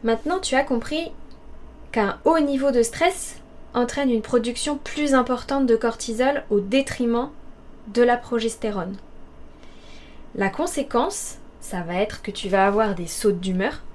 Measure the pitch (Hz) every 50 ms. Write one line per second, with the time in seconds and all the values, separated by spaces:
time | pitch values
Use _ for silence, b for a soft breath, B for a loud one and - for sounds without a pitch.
0 | - 226 226 233 - 302 349 381 - - 269 262 269 - 262 233 - - 302 320
1 | 339 - - - - - - - - - - - - - - - - - - 233
2 | 208 196 - - - 294 330 330 294 285 277 262 269 277 247 247 226 233 - -
3 | 330 359 381 - - - - - - - - - - - - 262 247 240 - 277
4 | 285 262 240 220 214 - - 247 220 240 240 - - 294 294 285 - - - 294
5 | 294 285 269 262 247 262 254 233 - - 277 277 269 240 226 226 - 233 226 -
6 | - - 220 214 254 269 285 285 - - 208 202 196 196 214 269 269 - - -
7 | 247 233 233 233 254 294 - - - - - - - - - - - 220 202 240
8 | 240 247 240 240 240 - 247 226 220 226 226 - - 220 208 196 170 185 196 196
9 | - - - - - - - - - B B B B B B B B B B B
10 | B B B B B B - - 196 190 - - - 370 - 294 262 - - 233
11 | 269 370 403 - - - - - - - - - - - - 180 165 170 175 185
12 | 208 208 - - - - 196 - - 190 196 190 190 202 202 214 220 208 196 170
13 | 170 160 - - - 208 196 175 180 190 185 185 196 269 294 - - - -